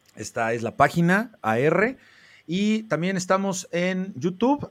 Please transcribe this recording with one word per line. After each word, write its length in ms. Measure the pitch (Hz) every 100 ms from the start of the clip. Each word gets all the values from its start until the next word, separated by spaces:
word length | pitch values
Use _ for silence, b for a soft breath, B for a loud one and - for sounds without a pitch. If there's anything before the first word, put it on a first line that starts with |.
| _ -
Esta 380 | 110 - 113
es 80 | 117
la 160 | 110 -
página 540 | 143 170 170 190 240 -
A 160 | 107 113
R. 400 | 143 175 220 262 b b b b -
Y 360 | 175 208 220
también 340 | 220 151 180 190
estamos 500 | 185 190 196 185 -
en 420 | 170 180 185 190 135
YouTube, 540 | 156 185 233 196 -